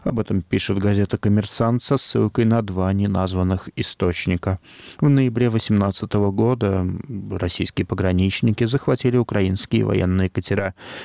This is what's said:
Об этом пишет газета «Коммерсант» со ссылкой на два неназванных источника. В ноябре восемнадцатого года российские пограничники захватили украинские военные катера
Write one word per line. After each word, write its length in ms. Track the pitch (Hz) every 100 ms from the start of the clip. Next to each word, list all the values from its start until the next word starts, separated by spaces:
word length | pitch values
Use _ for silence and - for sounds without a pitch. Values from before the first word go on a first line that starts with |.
Об 160 | 185 120
этом 220 | 104 98
пишет 360 | - 95 - 98
газета 400 | 104 101 101 107
«Коммерсант» 640 | 104 104 104 - 117 120
со 120 | - 139
ссылкой 480 | - 113 107 -
на 180 | 113 117
два 300 | 101 92 92
неназванных 760 | 98 101 95 92 92 92 92 - -
источника. 840 | - - 92 - - 87 98 92 - - - -
В 80 | 151
ноябре 420 | 139 127 113 120
восемнадцатого 840 | 113 - 104 98 - 107 104 101
года 520 | 98 117 123 101 95 92 98 - 101 101
российские 540 | 95 92 - 92 - -
пограничники 800 | 95 92 90 95 - 117 107 117
захватили 500 | 131 - 131 127 123
украинские 720 | 117 104 95 98 - 113 104
военные 440 | 101 92 92 92
катера 460 | - - 101 95 - - -